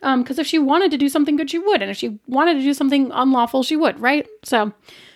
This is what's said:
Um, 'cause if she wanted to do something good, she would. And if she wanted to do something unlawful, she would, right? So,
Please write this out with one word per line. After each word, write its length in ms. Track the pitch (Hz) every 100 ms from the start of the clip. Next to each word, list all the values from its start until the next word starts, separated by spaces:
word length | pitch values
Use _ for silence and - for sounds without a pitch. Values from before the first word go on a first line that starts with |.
Um, 220 | 277 262
'cause 160 | 247 269
if 80 | 302
she 120 | 330
wanted 320 | 269 311 381
to 60 | 269
do 120 | 277
something 260 | 311 294 294
good, 140 | 294
she 100 | 339
would. 220 | 392 359
And 80 | 196
if 80 | 196
she 220 | 240 214 -
wanted 280 | 254 330 294
to 60 |
do 120 | 269
something 380 | 277 277 285 262
unlawful, 500 | - 262 262 233 262
she 120 | 254 311
would, 240 | 294 190
right? 280 | 233 294 - -
So, 300 | - 240 208 - _ - -